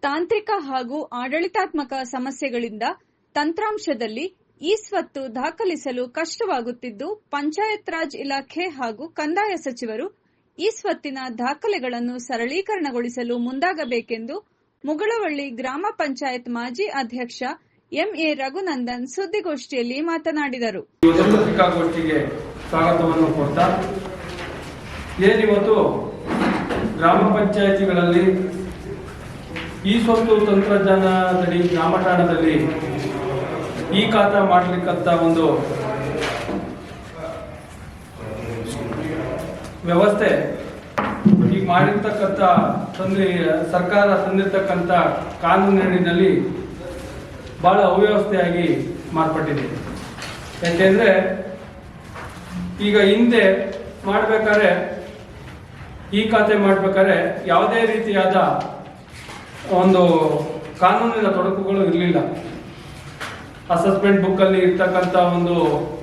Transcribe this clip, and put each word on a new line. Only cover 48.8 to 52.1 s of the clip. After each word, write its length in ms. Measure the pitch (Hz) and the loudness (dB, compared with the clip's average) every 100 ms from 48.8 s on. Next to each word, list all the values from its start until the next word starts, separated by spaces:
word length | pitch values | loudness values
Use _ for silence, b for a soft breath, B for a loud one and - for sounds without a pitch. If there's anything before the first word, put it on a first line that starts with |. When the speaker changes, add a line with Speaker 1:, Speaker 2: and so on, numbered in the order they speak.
| - - - | -2 -8 -6
Speaker 2:
ಮಾರ್ಪಟ್ಟಿದೆ. 480 | 165 160 156 151 139 123 120 - - - - - - - - 170 | -2 0 0 -2 -2 -4 -6 -8 -10 -12 -12 -12 -12 -14 -6 -2
ಯಾಕೆಂದ್ರೆ 800 | 170 190 196 220 190 - - - - - - - - - | 4 6 6 6 4 2 -4 -8 -10 -14 -18 -18 -18 -18